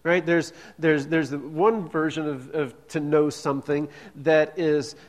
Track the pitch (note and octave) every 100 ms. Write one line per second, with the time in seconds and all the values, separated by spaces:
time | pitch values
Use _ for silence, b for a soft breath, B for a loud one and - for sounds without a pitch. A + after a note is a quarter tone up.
0 | E3 F3+ E3 E3+ D3+ B B - D#3+ D3+
1 | C#3 E3 C#3 C#3+ C3+ D#3 G3+ A3+ D#3+ D#3+
2 | D#3+ D#3+ D3+ C#3 C3 D#3+ C#3 - - D#3+
3 | D3 D3+ D3+ - D3+ C#3 C3 D3 D3+ B
4 | B - C#3 D#3 D3+ - D#3+ D3+ C3 -